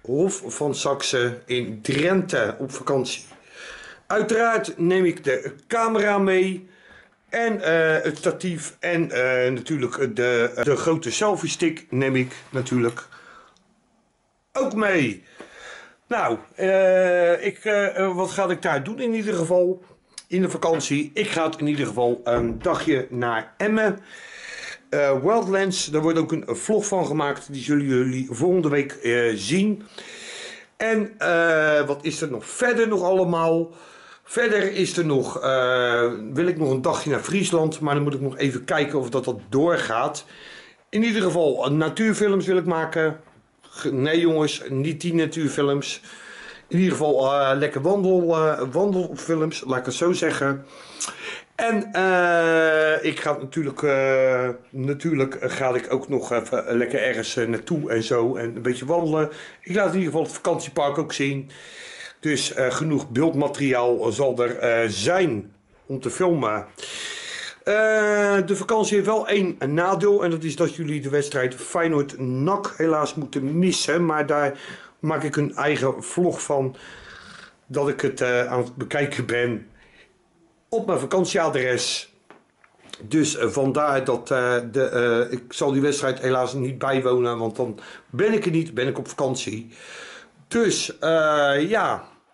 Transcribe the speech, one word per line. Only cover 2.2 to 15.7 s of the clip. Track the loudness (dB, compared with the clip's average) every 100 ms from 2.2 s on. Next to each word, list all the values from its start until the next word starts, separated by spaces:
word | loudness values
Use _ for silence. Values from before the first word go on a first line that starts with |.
| 0 0 -2 -4
op | -10
vakantie. | -8 -2 -2 -2 -8 -14 -20 -20 -20 -18 -18 -20 -16 -4
Uiteraard | -2 2 2 2 2 -2 -2
neem | 2 4
ik | 2 0
de | -2 -2 -4 -12 -4
camera | -2 0 2 2 2
mee. | 4 4 2 -2 -12 -20 -20 -20 -20 _ _
En, | -2 -2 0
eh, | 2 4 4 2
het | 0 -2
statief | -2 0 -4 -6 -8 -8
en, | -2 0 0
eh, | 0 2 2 2
natuurlijk | 0 -4 -2 -2 -2 -2 0
de, | 2 2 2 0
de | 2 2
grote | 2 0 -2
selfie | 0 0 0 -4
stick | 0 -2 -2 -4
neem | -2 0 0
ik | -2 -6 -8
natuurlijk | -6 -2 0 0 -2 -12 -20 -20 -20 -20 _ _ _ _ _ _ _ _ _ _
ook | -4 -2
mee. | 0 2 2 0 -2 -14 -20 -20 -20 -20